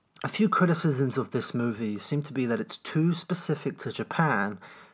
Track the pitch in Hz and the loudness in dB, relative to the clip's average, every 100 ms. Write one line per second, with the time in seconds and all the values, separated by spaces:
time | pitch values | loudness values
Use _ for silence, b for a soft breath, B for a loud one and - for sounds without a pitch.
0 | _ - - - 214 - 180 165 165 131 | _ -10 -4 2 2 4 4 4 2 2
1 | 135 131 120 123 - 120 120 107 110 104 | 0 0 -2 -2 -2 -2 -2 -2 -2 -4
2 | - 147 147 127 123 113 110 - - 156 | -2 -2 -2 -2 0 0 -2 -8 -4 2
3 | 165 170 - 180 - 147 143 - 123 - | 2 2 -2 -2 -2 -2 -4 -6 -6 -6
4 | 107 - 160 113 101 101 B B B | -4 2 2 4 0 -4 B B B